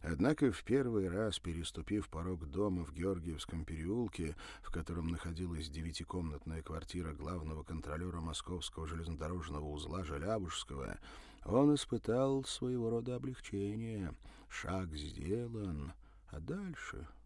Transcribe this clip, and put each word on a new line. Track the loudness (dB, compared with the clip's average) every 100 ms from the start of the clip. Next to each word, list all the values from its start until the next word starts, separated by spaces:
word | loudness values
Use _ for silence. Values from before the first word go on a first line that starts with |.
Однако | 0 6 6 8 6
в | 4
первый | 4 4 6 4 4
раз, | 2 2 0
переступив | -2 -2 -2 -4 0 0 0
порог | -2 -2 -2 -2
дома | 2 4 2
в | 0
Георгиевском | 0 0 2 -2 -4 -4 -4
переулке, | -2 -2 0 2 0 0 -2 -2 -10 -10
в | -4
котором | -2 0 0 0
находилась | 0 -2 -2 -2 -2 -4
девятикомнатная | -4 -4 -4 -4 -2 -2 -2 -4 -6
квартира | -4 -6 -4 -4 -2
главного | -4 -4 -2 -2 -4
контролёра | -4 -4 -2 -2 -2 -2
московского | -2 -4 -4 -4 -4 -4 -4
железнодорожного | -2 -2 -2 -2 -2 -2 -4 -2
узла | -4 -4 -4
Желябужского, | -2 -2 2 2 0 -4 -4 -4 -4 -6 -10 -16 -16 -10
он | 4 8 8 8
испытал | 4 0 2 4 6 4
своего | 0 -2 0 2 2
рода | 2 0
облегчение. | -2 -2 -6 -4 0 2 0 -2 -2 -2 -4 -12 -16 -10
Шаг | -6 -2 0 0 -2
сделан, | -4 -4 0 0 0 -2 -2 -2 -4 -8 -16 -20 -10
а | -8
дальше | -4 -4 -4 -6 -6 -8 -8 -12